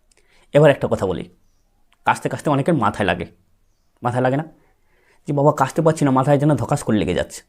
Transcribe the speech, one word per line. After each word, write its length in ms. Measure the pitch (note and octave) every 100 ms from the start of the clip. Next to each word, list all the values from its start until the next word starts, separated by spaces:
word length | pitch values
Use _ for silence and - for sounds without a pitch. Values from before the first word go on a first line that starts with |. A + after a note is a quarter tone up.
| _ _ _ _ _
এবার 180 | C#3 D3+
একটা 180 | C3+ A#2+
কথা 160 | A2 G2
বলি, 180 | F2+ - _ _ _ _ _ _ _
কাশতে 240 | - A#2+ -
কাশতে 220 | B2+ -
অনেকের 240 | C#3 C#3
মাথায় 320 | F3 G#2 - G2+
লাগে, 200 | F2 F2 _ _ _ _ _ _ _
মাথায় 200 | A#2+ A#2+
লাগে 140 | B2+ C3+
না? 80 | D#3+ - _ _ _ _ _ _ -
যে, 60 |
"বাবা, 200 | C#3+ C#3+
কাশতে 300 | C#3+ C3 -
পারছি 220 | D#3+ D#3+
না, 60 | D3
মাথায় 280 | C3 C3+ D3
যেন 160 | D3
ধকাস 280 | C#3 A2+ D3
করে 160 | - A2
লেগে 160 | D#2+
যাচ্ছে।" 280 | D#2 - -